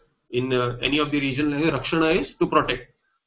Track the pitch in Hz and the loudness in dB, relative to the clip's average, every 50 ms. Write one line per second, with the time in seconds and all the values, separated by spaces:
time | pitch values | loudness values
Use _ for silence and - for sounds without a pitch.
0 | _ _ _ _ _ _ 123 123 127 131 127 123 123 123 123 - - 127 143 151 | _ _ _ _ _ _ -2 -2 0 2 2 2 0 0 -2 -2 -2 0 2 0
1 | 147 143 147 143 139 135 123 139 151 147 143 143 160 160 143 127 - - 170 160 | 0 0 0 -2 -2 -2 -2 -2 -2 -2 0 0 0 0 0 -2 -2 -2 0 2
2 | 160 160 170 220 285 - - _ 180 - 165 151 139 - 120 - - - _ _ | 2 2 2 2 0 -4 -2 _ -2 2 2 2 2 0 -4 -6 -8 -14 _ _
3 | _ _ _ _ _ | _ _ _ _ _